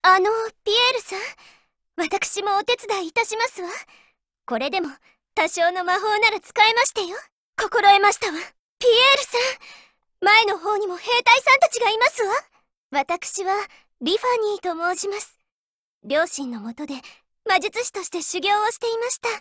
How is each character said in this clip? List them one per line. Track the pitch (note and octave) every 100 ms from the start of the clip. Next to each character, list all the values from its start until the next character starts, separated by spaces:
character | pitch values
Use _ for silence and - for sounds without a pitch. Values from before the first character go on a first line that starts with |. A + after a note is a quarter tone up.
| F4+
あ | F#4+
の、 | F#4+ A4+ A4+ _ -
ピ |
エ | A4 B4
ー | B4+
ル |
さ | - F#4+
ん、 | A#4 - - _ _ _ _ -
私 | D#4+ G4 - -
も | G4+ G4+
お | A4
手 | B4
伝 | G#4 G4 E4
い |
い |
た | -
し | A4+ A4
ま | A#4
す | -
わ。 | F4 G4+ - - _ _ _ _ -
こ | A#3
れ | C4+
で | F#4+
も、 | D4+ C#4 _ _ _
多 | - D#4+
少 | - E4+
の | F#4 F4+
魔 | F#4
法 | G#4+ G#4
な | A4
ら | G#4+
使 | - -
え | G#4+
ま | A4+
し | C#5
て | - F4
よ。 | A4 - _ _ -
心 | G#4+ A#4 G4+
得 | G4+
ま | G4+
し | G4+
た | G#4+
わ。 | D#4+ F4 _ _ _
ピ | B4
エ | A#4 C5 C#5
ー |
ル |
さ | - A#4+
ん、 | C5 C5 - - _ _ _ _
前 | F#4+ G#4+
の | G#4 F4
方 | F4 G#4
に | G4+
も | F4+
兵 | G#4+ A#4+
隊 | A#4 B4+
さ | C#5 C5+
ん |
た | D#5+
ち | A#4
が | G#4
い | A4
ま | B4+
す | C#5+
わ。 | G4+ B4+ - _ _ _ _
私 | C#4+ C#4+ F4 - - F#4
は、 | G4+ G4 - _ _
リ | B3+ G4+
フ |
ァ | B4+ A#4+
ニ | G#4+ G#4
ー |
と | F4+ E4 F4
申 | F#4
し | G4
ま | G4+
す。 | - _ _ _ _ _ _ _
両 | G#3+ C#4+ E4+
親 | - C4
の | A#3
も | G#3+
と | A#3 D4+
で、 | C4 - - _ _ -
魔 | F#4+
術 | G#4+ A4+ B4
師 |
と | G4+
し | F4
て | F4
修 | - F4+
行 | F4+ G#4
を | G#4+
し | -
て | A#4
い | A4+
ま | A#4+
し | -
た。 | A#4 A4